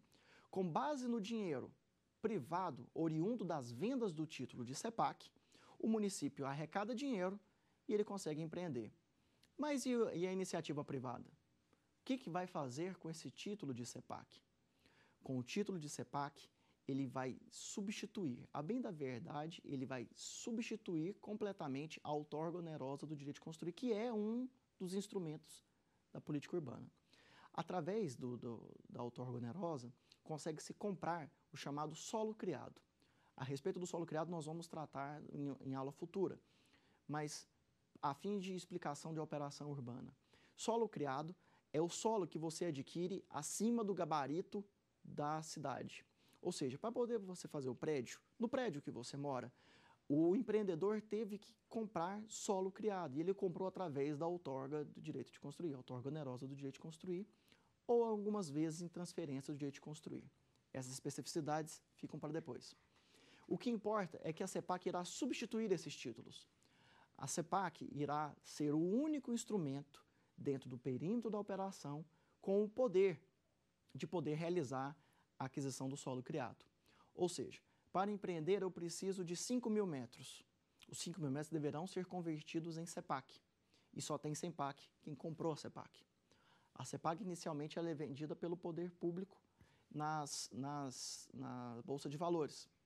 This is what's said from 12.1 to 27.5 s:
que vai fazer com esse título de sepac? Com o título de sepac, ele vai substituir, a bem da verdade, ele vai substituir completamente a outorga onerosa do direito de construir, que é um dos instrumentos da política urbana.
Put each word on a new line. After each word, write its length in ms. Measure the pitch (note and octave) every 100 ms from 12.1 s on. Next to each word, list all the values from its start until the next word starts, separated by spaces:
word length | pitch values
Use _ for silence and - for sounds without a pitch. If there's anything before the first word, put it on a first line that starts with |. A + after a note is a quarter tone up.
| C4
que 140 | -
vai 160 | E3+ F3+
fazer 500 | E3+ C#3 B2 F3+ F#3
com 140 | D#3+
esse 200 | D#3+ C#3+
título 440 | - - G#3 C#3
de 100 | A#2+
sepac? 580 | A#2+ - - - - - - _ _ _ - - - _
Com 140 | - C3
o 40 |
título 360 | A#2+ - G#3 F#3
de 100 | D3
sepac, 600 | - A#2+ C#3+ C#3+ - - _ _ _ -
ele 180 | C#3 C3+
vai 320 | C3 C3 - -
substituir, 1000 | - - - G3 G#3 G#3 - E3 A#2+ -
a 80 | -
bem 180 | D3+ B3
da 100 | A#3
verdade, 720 | D#3+ C3+ A#2+ B2 D3+ D#3 F3 -
ele 180 | C#3
vai 240 | B2+ C3 A#2
substituir 1000 | - - - - A3+ A#3 A3 - E3 D#3+ G3+
completamente 800 | - G#3+ G3+ F#3+ D3+ C3+ D#3 -
a 80 | -
outorga 460 | D3+ D3+ D3+ E3 E3+
onerosa 500 | E3+ D#3 C3 C#3 D3
do 80 |
direito 220 | D#3 C#3+ C#3
de 40 |
construir, 300 | - D#3+ E3
que 200 | - B3
é 180 | G3+ A#3+
um 380 | A3 G#3 A#3 B3+ - _ -
dos 160 | F#3
instrumentos 760 | G3 G3 G3+ E3 D#3 - - - _ _ _ _
da 80 | A2+
política 360 | - D3 - F3+
urbana. 340 | D3 - - - _ - - - -